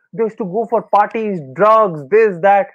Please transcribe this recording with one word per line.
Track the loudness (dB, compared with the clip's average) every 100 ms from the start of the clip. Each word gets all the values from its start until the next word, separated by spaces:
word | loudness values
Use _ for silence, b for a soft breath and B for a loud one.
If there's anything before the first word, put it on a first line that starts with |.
| b
They | -6
used | -6 -6
to | -8
go | -6 -4
for | -4
parties, | 0 0 0 -4 -6 -6 -8
drugs, | 0 4 4 2 -2 -2
this, | 2 2 2
that. | 2 2 0